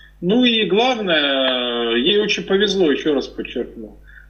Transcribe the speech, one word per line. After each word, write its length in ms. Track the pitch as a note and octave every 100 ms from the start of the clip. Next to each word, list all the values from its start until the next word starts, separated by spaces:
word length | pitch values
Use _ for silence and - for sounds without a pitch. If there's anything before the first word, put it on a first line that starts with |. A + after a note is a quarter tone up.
| - -
Ну 200 | F3 A#3+
и 220 | B3 A3+
главное, 1300 | F#3+ G3+ B3+ A3+ F#3+ D#3 C#3+ C3+ C3 B2+ B2 A#2+ A#2 A#2
ей 220 | D#3 G#3
очень 260 | G#3 -
повезло, 460 | - G3 G3+ F#3+ D#3+
еще 220 | C3 D#3
раз 120 | C3+ -
подчеркну. 720 | - - B2 A#2 - G#2+ - - -